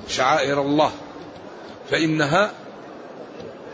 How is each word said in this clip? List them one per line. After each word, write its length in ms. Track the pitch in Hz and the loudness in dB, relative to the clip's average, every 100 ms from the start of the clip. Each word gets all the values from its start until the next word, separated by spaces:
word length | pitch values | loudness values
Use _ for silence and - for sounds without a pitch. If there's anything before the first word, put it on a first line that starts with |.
| - | -4
شعائر 540 | - 131 156 135 143 | 2 6 6 4 2
الله 300 | 139 147 147 - - - - - - - - - - | 4 4 4 2 -12 -14 -14 -16 -16 -16 -16 -14 -2
فإنها 600 | 143 160 156 143 175 208 - - - - - - - - - - - - | 2 4 4 4 4 4 0 -16 -16 -16 -16 -16 -16 -16 -14 -14 -14 -14